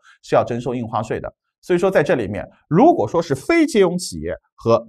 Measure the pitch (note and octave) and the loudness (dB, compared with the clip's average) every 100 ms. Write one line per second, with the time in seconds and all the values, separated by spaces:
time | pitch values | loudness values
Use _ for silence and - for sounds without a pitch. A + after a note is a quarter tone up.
0 | _ _ - C3+ A2 A#2+ B2 B2 A2+ A2 | _ _ 0 0 0 -4 -6 -8 -6 -6
1 | A2 A2 - - _ _ - F3 F#3+ F#3+ | -6 -8 -10 -16 _ _ -4 0 2 2
2 | D3+ D#3+ G2 G2 - _ _ D#3 D4 D4+ | 2 0 -2 -8 -10 _ _ 4 4 4
3 | A2 E3+ F3 F3+ - E4 D#4 A#3 F#3 F3 | 0 -2 -2 -4 0 2 2 2 2 0
4 | - E2 D#2+ E2 _ _ A2+ A2+ | -8 -10 -10 -10 _ _ 0 0